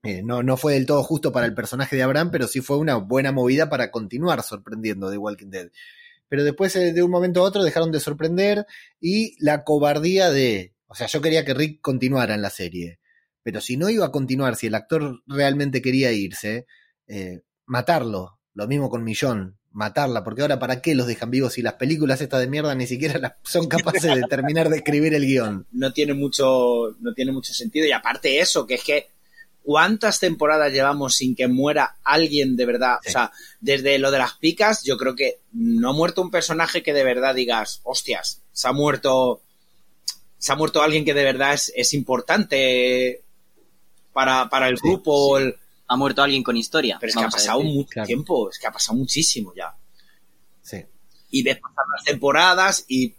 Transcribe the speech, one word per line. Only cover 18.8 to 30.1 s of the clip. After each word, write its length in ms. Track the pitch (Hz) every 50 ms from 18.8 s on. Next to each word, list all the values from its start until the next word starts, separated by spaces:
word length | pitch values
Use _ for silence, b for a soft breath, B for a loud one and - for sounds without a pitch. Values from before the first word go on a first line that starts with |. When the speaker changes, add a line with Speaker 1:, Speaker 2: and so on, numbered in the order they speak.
| 139 127
Speaker 1:
con 140 | 120 117 113
Michonne, 500 | 113 107 - 143 131 117 104 92 95 98 _ _ _
matarla, 520 | - 104 107 104 - 147 143 131 120 110 90
porque 180 | 110 107 120
ahora 180 | 143 147 139 120
¿para 220 | 127 123 131 123
qué 140 | - 165 151
los 120 | 127 123
dejan 220 | 120 113 - 117 117
vivos 220 | 127 135 135 120 -
si 80 | 131
las 120 | 113 117 -
películas 460 | _ 127 139 165 151 151 131 131 131
estas 180 | 143 127 - 131
de 60 | 127
mierda 260 | 127 143 151 151 147 135
ni 120 | 131 123
siquiera 320 | 123 127 123 151 156 135 -
las 140 | - 120 - - -
son 240 | - - 175 165
capaces 480 | 135 156 175 180 - - 180 151 165 139
de 80 | 127 123
terminar 460 | - 143 135 131 143 151 165 160 156
de 80 | 156
escribir 360 | 147 - 151 147 147 151 160 156
el 120 | 143 143
guión? 400 | 135 135 127 117 107 101 95 - -
Speaker 2:
No 220 | 117 123 135 135 131
tiene 200 | - 147 143 143
mucho, 840 | 139 143 139 127 - 139 131 131 127 123 120 120 117 117 110 117 -
no 140 | - 120 110
tiene 180 | - 127 135
mucho 220 | 135 131 120 - -
sentido, 320 | - 123 - - 151 160
y 60 | 147
aparte 480 | 127 113 - 113 - - - 143 135 147
eso, 260 | 180 - - 165 123
que 80 | 113 127
es 80 | 120 -
que... 240 | - 147 147 - _ _ b b b b b b b _ _ _
¿cuántas 560 | 143 147 151 170 190 220 208 - 214